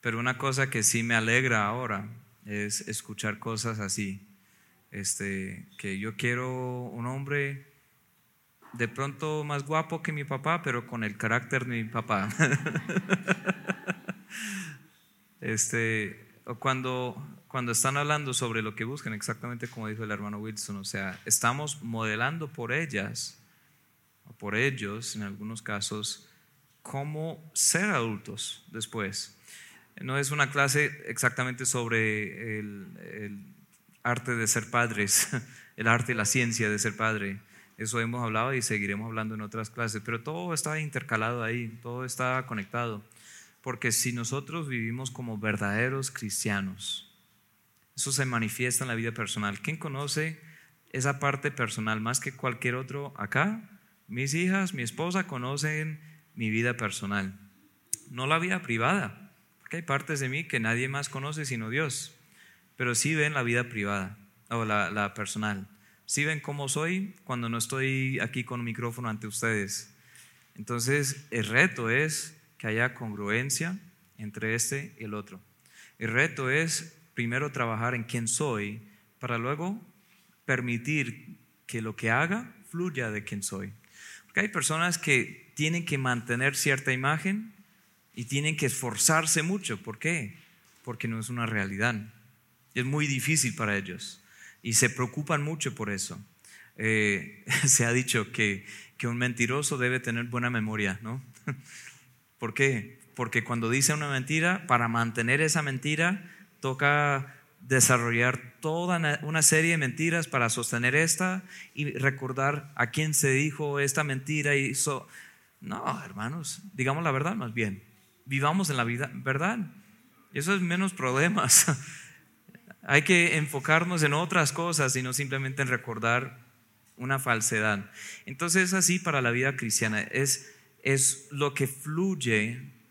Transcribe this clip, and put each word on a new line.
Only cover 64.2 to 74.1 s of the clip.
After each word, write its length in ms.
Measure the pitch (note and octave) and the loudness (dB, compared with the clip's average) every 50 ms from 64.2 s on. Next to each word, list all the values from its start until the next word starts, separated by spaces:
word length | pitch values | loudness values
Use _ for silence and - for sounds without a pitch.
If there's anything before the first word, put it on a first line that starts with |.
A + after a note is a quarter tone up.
| - _ _ _ _ _ | -20 _ _ _ _ _
o 160 | A#2 A#2 A2+ | -2 -2 2
la, 240 | A2 G#2+ G#2 G2 E2+ | 2 2 2 2 2
la 240 | G2+ G#2+ G2+ G2 - | 0 0 0 0 -2
personal. 540 | - G#2 - - G#2+ G#2+ G#2+ G2+ G2 G2 - - _ _ - _ _ _ | -4 -6 -4 -2 -2 -2 -2 -2 -2 -6 -12 -16 _ _ -20 _ _ _
Sí 200 | - - C#3 D3 | -4 -2 0 0
ven 140 | D3+ D#3 D3+ | 0 -2 -2
cómo 280 | - - C#3+ C#3+ C#3+ | -4 -6 -6 -4 -4
soy 480 | C3 - C#3+ D#3 E3 F#3 F#3+ G3 F#3+ - - _ | -2 0 0 0 0 0 -2 -2 -6 -8 -14 _
cuando 240 | - B2+ A#2+ A#2+ | -4 -4 -2 0
no 120 | A#2 A#2 A#2 | 0 0 -2
estoy 600 | A2 - C3+ C3+ C3+ C3+ C3 C3 C3 C3 C3 - | -2 -2 -2 0 0 2 2 2 2 0 0 0
aquí 240 | A2 A2 - B2+ A#2+ | -2 0 -2 -4 -4
con 180 | - B2 A#2+ | -4 -6 -4
un 40 | A#2+ | -4
micrófono 420 | A#2 A2 A2+ A#2 A#2+ A2+ - B2 | -4 -4 -2 -4 -4 -4 -2 -4
ante 200 | A2+ G#2+ G#2+ A2 | -4 -4 -4 -6
ustedes. 680 | G#2+ G2+ - - A2+ A2 G#2 G2 G2 F#2+ - - - - _ _ - - - - - _ _ _ _ _ | -8 -6 0 0 2 2 2 0 -2 -4 -6 -8 -12 -20 _ _ -20 -20 -20 -20 -20 _ _ _ _ _
Entonces, 720 | - G#2 - B2 A#2+ A#2 B2+ C#3+ D3 C#3+ C3 C#3 - - - | -14 -6 -4 -2 -2 2 2 2 2 2 0 -4 -6 -10 -4
el 140 | - A#2+ G#2+ | -2 -2 0
reto 440 | G2+ A2+ B2+ E3+ F#3+ - - A#2 A2+ | 2 6 6 6 6 4 0 0 2
es 520 | A#2 C3 D#3 D#3 D3+ - - - - - _ _ _ _ | 4 4 4 2 0 -4 -6 -8 -12 -20 _ _ _ _
que 60 | - | -4
haya 260 | A2+ G#2+ A2+ A#2+ B2+ C3 | 0 2 2 2 0 0
congruencia 840 | - B2 A2 G#2 G2+ G#2 G2+ G#2+ A#2 C3 C#3 C3+ - D#3+ E3+ F#3 G3+ - - _ _ _ _ | -4 -8 -8 -6 -4 -2 0 0 0 2 0 -2 -2 -2 -4 -6 -8 -10 -16 _ _ _ _